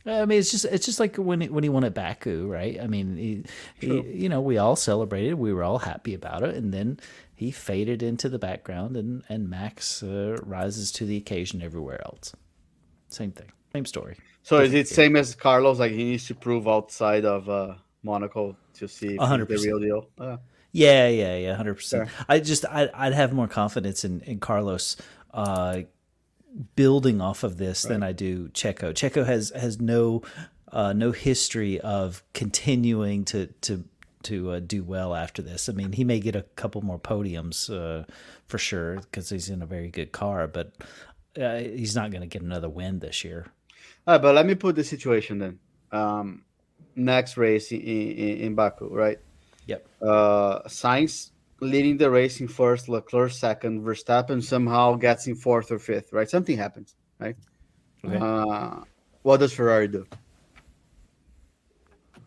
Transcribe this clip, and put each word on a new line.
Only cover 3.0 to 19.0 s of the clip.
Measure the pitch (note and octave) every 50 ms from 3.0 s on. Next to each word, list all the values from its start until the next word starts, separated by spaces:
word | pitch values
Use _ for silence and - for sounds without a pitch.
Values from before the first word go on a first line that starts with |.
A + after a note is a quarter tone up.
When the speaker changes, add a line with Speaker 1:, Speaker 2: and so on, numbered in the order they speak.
| G2 F#2+ F#2
Speaker 1:
he, | E2 G#2+ A2 G#2+ G2+ - - - - - - - -
he, | - C3
Speaker 2:
True. | C3 C3 B2
Speaker 1:
you | - - F3+ F#3 F#3
know, | D#3+ C3
we | C3+ C#3 A#2+
all | G#2 G2+ A2+ C#3
celebrated, | - - A#2 G#2 G#2+ A2+ G2 G2+ F#2+ G#2 C3+ E3+
we | D#3+ A#2+ G#2+ G2
were | F2+ F2
all | F2+ A2 B2+
happy | - - D#2 - - A#2 G2
about | F2 - E2 E2 E2+ A#2
it, | D#3+ -
and | - A2+ G2+ F#2+
then | F#2+ G#2 A#2+ C3+ - - - - - - _ _
he | - A2 B2
faded | C3+ - - - G2 F#2+ G#2+ A2+ A#2+ A2+
into | A#2+ A#2 A#2 A#2+ - C3+
the | B2+ A2+
background, | G#2 F#2 F#2 - - - F2+ F2 F#2+ A#2+ B2+
and, | A#2+ G#2 A#2 B2 B2+ - -
and | G#2+ A2 G#2 F2+
Max, | F2+ F#2 G2+ G#2+ - - - - - -
uh, | G#2+ F#2+ G2 G2+ G2+ G#2 A2+ - -
rises | G2 F#2 F#2 F#2+ G2+ G2+ A2 G2+ F#2+ -
to | - A2+
the | G2+ G#2
occasion | G#2 G#2 - G2+ F2 F2+ - - F#2
everywhere | E2+ E2 D#2+ E2+ D2+ C2+ C2 - -
else. | - - - - - - - _ _ _ _ _ _ _ _ _ _ _ _ _ -
Same | - - A2+ G2 -
thing, | E2 - - _ _ _ _ -
same | C#3+ C3+
story. | - - - - - - - _ _ _ _ _
Speaker 2:
So | - D#3+ D3
is | C3+ C3
Speaker 1:
Different | C3+
Speaker 2:
it |
Speaker 1:
year. | D3 C#3 - -
Speaker 2:
same | - D3+ D3 D3
as | D3 C#3 A#2+ -
Carlos? | - - C3+ C3 B2+ C3+ C3+ C3 B2
Like, | A#2+ A2+
he | G#2+ A2 A#2
needs | A#2+ B2 A#2+ - -
to | B2
prove | - - A#2+ A#2+ A#2 G#2 A2
outside | A2 G#2+ G#2+ - - - A#2 G#2+ G#2+ G#2+ G#2+
of, | G#2 G2+ G2 F#2+ G2+
uh, | G2+ G2 G2 F#2+ F#2 F#2 _ _ _ _ -
Monaco | G#2+ G#2 G2+ G2+ G2+ - A2 G#2 G2+ F#2+ - _ _ _
to | - G2+
see | G2 - -